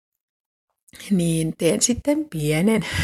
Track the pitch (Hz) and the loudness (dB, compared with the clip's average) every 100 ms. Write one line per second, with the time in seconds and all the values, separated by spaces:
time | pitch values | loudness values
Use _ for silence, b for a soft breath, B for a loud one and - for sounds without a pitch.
0 | _ _ _ _ _ _ _ _ _ - | _ _ _ _ _ _ _ _ _ -14
1 | - 190 170 160 160 - 165 214 - 240 | -2 0 2 0 -2 0 0 2 0 0
2 | 285 294 302 160 151 156 202 214 - - | 0 0 -2 -4 0 2 2 2 -2 -4